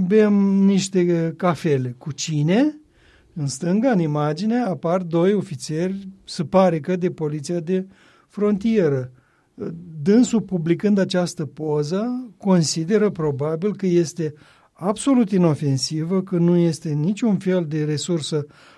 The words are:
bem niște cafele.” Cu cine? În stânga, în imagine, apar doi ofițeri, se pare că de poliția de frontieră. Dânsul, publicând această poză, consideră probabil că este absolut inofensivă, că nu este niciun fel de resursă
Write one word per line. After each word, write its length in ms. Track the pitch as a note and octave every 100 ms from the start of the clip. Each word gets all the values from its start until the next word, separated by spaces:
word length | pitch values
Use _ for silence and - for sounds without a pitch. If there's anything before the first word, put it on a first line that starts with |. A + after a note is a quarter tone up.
| F3+
bem 260 | G#3+ G#3+ G3+ G3 G3 G3
niște 680 | G3 F#3+ F#3 F3 E3+ E3 D#3+
cafele.” 580 | F3+ D#3+ E3+ C#3 B2+ B2
Cu 140 | -
cine? 680 | C#3 - D3+ D3+ G#3 D4+ D4+ _ _ _ _ _
În 140 | E3+ C#3
stânga, 440 | - F3 G3+ C4
în 80 | G3+
imagine, 600 | D#3 D3 D3 D3+ G#3+ A#3+
apar 420 | A3+ D#3 E3 F#3
doi 320 | E3+ E3 F#3
ofițeri, 720 | G#3 F3+ C3+ - D#3 F#3 G3 F#3+ -
se 200 | - -
pare 360 | D3 F#3 F#3 E3
că 160 | C#3 F3+
de 160 | F3
poliția 480 | C3+ D3+ D3+ C#3+ F3
de 280 | D#3+ F#3 F#3+ - _ _ _
frontieră. 840 | - G#3 G3+ A3+ A3 D#3+ C3+ B2+ - _ _ _ - - E3+ F3 D#3
Dânsul, 400 | D3+ A3 A#3+ A3+
publicând 560 | - F3+ D#3+ E3+ G#3 G3+
această 480 | F#3 F#3 F3 - C#3
poză, 840 | - D#3 D3+ D3 F#3 A#3+ B3 B3 -
consideră 720 | G3 F#3 D3 E3 D#3+ G#3+ G#3
probabil 640 | C#3+ D#3 C3 D3 D#3+ G#3 -
că 100 | F#3+
este 480 | F3 E3 - D#3 D3+ - _ _
absolut 580 | - F#3+ G#3+ C#4+ B3 G3
inofensivă, 880 | G3 E3+ C#3+ D3 C3+ - D#3 E3 F#3+
că 160 | F#3 F3
nu 200 | E3+ F3
este 320 | E3+ D3 E3
niciun 480 | D3 D#3 G3+ A#3+ F#3
fel 280 | F#3 F3+ D#3
de 160 | D#3
resursă 600 | D3+ D3 - E3+ C#3 D#3 D3 - -